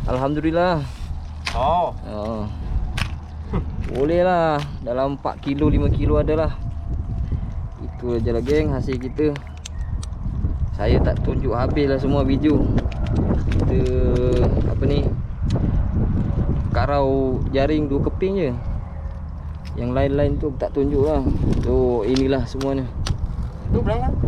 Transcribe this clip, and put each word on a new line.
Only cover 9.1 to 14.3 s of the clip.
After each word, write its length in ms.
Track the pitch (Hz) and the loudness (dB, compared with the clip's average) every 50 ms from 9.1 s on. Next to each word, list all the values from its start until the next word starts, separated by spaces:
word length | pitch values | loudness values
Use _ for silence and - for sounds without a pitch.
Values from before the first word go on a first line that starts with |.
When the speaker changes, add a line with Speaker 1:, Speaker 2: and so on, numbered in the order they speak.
| - - 156 151 143 143 - - - - - - - - - - - - - - - - - - - - - - - - - - - | -2 0 0 0 0 -2 -8 -12 -14 -12 -12 -10 -8 -6 -6 -4 -4 -6 -6 -6 -8 -6 -6 -4 -4 -2 -2 -2 -2 -2 -2 -4 -2
Speaker 1:
Saya 240 | - 101 113 - - | 0 2 4 4 4
tak 240 | - 151 147 - - | 4 2 2 2 0
tunjuk 320 | - 139 127 127 127 110 | 0 0 0 0 0 0
habis 320 | 120 127 131 135 151 143 | 0 0 2 2 2 2
lah 160 | 139 135 131 131 | 2 2 2 2
semua 240 | 135 135 143 135 | 2 2 4 4
video. 320 | 131 135 135 143 151 143 - - - - - - - - - - - - - - - - - - - | 2 2 4 4 4 4 4 4 2 2 2 0 -2 -2 -2 -2 0 0 2 2 2 2 2 2 2
Kita, 300 | - - - - - - 127 127 - - - - - 127 123 127 | 2 2 2 2 2 2 2 2 2 2 2 4 4 4 2 4